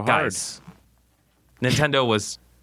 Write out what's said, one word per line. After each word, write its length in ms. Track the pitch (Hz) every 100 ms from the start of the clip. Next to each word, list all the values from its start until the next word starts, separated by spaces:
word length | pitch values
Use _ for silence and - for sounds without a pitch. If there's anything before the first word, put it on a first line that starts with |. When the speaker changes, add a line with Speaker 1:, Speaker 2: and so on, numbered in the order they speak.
| 107
Speaker 1:
hard. 0 |
Speaker 2:
guys, 540 | 113 135 92 - - - - _ _ _ _ _ _ _ _
Nintendo 440 | 127 127 147 139 123
was 320 | 107 - - _ _